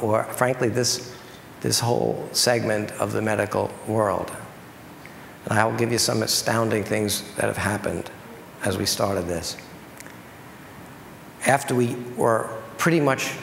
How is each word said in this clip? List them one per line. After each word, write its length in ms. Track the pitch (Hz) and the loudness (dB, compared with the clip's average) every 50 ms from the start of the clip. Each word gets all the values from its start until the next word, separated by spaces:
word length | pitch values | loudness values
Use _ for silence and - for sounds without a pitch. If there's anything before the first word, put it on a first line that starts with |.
or 220 | 120 107 107 113 - | 2 4 4 2 2
frankly, 440 | - - - 127 123 131 - 131 113 | 0 0 2 2 2 4 2 2 2
this, 480 | 104 120 123 123 - - - - - - - - - - - - - - | 2 2 2 2 0 0 -4 -8 -14 -14 -16 -18 -18 -18 -18 -18 -12 -4
this 180 | - - 117 - | 0 0 2 2
whole 480 | 123 117 120 - - - - - - - | 4 4 4 4 4 2 0 -2 -4 -2
segment 600 | - - - 120 123 117 110 113 107 104 104 - | 0 2 4 4 4 4 2 2 2 0 0 -2
of 200 | - - - 101 | -2 -2 -2 0
the 100 | 101 104 | 0 0
medical 480 | 107 107 107 104 104 104 - 101 101 104 - - - | 0 2 2 2 0 2 2 0 0 0 -4 -8 -4
world. 440 | - 107 113 107 101 92 90 90 - - - - - - - - - - - - - - - - - - - - - - - - | 0 2 2 4 4 2 0 -2 -4 -8 -10 -12 -14 -16 -16 -18 -18 -18 -18 -18 -18 -18 -18 -18 -18 -16 -16 -16 -16 -16 -10 -4
And 120 | - 117 104 | 2 4 4
I'll 160 | 110 113 117 | 4 4 4
give 160 | 113 120 113 | 2 2 2
you 60 | 120 | 2
some 260 | 110 - - 123 113 | 2 2 2 2 2
astounding 600 | 110 - - - - 127 113 113 113 110 110 107 98 | 2 2 0 2 2 2 2 4 4 4 2 0 2
things 380 | - 107 107 107 104 98 - - - - | 0 0 0 2 0 0 -2 -4 -6 -2
that 100 | - 110 | 0 0
have 100 | 107 101 | 0 0
happened 540 | 101 92 98 104 98 - - 90 85 - - - - - - - - - - - - - | 0 0 0 0 0 -2 -2 -4 -4 -6 -8 -12 -14 -16 -16 -16 -16 -18 -18 -12 -4 -2
as 120 | 101 92 | -2 0
we 80 | 98 101 | 0 0
started 420 | 98 - - 110 98 98 92 87 | 0 2 2 0 0 0 0 0
this. 300 | 85 87 82 80 - - - - - - - - - - - - - - - - - - - - - - - - - - - - - - - - - - - - - - - - | -2 -2 -4 -4 -6 -8 -10 -14 -16 -16 -16 -16 -16 -16 -16 -16 -16 -16 -16 -18 -18 -18 -18 -18 -18 -18 -18 -18 -18 -16 -16 -16 -16 -18 -18 -18 -18 -18 -18 -18 -18 -10 0 4
After 280 | - 131 139 - - 135 | 4 4 4 4 2 4
we 220 | 123 123 120 - 120 - - - - | 4 4 4 2 -2 -6 -6 -2 2
were 320 | - 120 113 110 - - - - - - - | 4 4 4 4 2 -2 -6 -8 -10 -12 -4
pretty 240 | - - 175 160 165 | 0 4 4 6 6
much 340 | 147 139 131 - - - - - | 6 6 4 4 0 -2 -4 -6